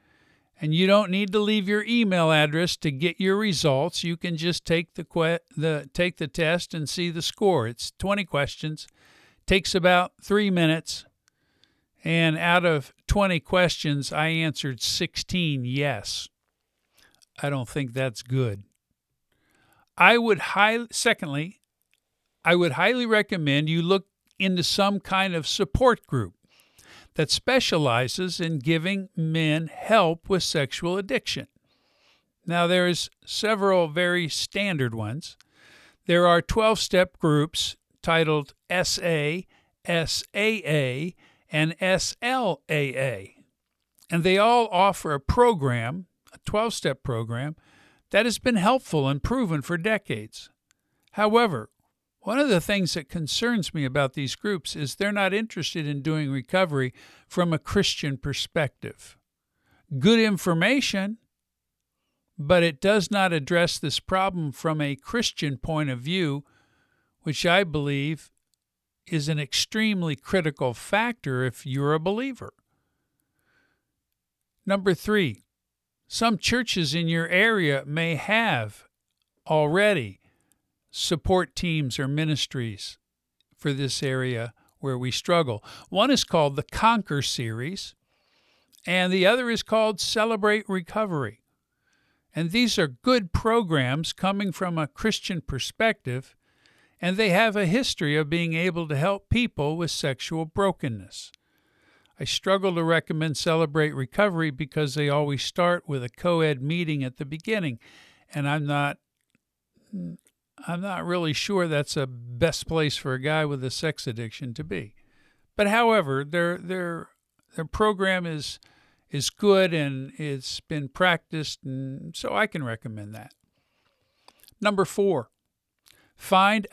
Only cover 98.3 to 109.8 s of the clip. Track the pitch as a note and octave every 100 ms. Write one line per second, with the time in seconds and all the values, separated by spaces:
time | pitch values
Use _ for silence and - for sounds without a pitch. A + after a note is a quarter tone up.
98.3 | E3 E3+ D#3+ F3+ E3+ D#3+ C#3+ E3+ G3+ -
99.3 | A3 A#3+ - C#3+ E3 E3+ - D3+ C3 -
100.3 | D#3+ D#3+ - G3 F3 C#3+ A2 F#2+ - -
101.3 | - _ _ _ _ _ _ _ - C#3+
102.3 | - - G3 F#3+ E3+ E3 E3 - D#3 D#3+
103.3 | C#3 - D#3+ D#3+ D3+ D3+ C3+ C3 - G#3
104.3 | E3+ D#3+ C3 D3+ - D3+ C#3 D3 C#3+ D3
105.3 | C#3 - - F3 F3 - C#3 B2 - F3
106.3 | E3+ D#3 C#3+ C3+ E3+ E3 D3 C3 - C#3
107.3 | D#3 F#3 A3 E3+ A#2 _ - - _ _
108.3 | D3 C#3+ D3+ C#3+ C#3+ C#3+ D3+ _ _ _
109.3 | _ _ _ _ _